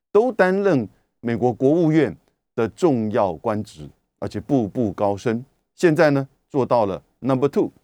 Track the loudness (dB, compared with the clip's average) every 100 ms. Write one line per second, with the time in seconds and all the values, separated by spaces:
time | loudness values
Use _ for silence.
0 | _ 0 0 0 0 2 2 0 -2 -10
1 | _ _ -6 -2 -2 0 0 2 2 2
2 | 0 -4 _ _ _ -4 -4 0 0 0
3 | -2 0 -2 -2 -4 -6 -8 -14 -20 -20
4 | _ _ -10 -10 -2 -2 -2 -4 -6 -2
5 | -2 -2 -4 -4 -8 _ _ _ 0 4
6 | 4 2 -2 _ _ -4 0 2 0 -4
7 | -10 _ -4 0 0 0 -4 -6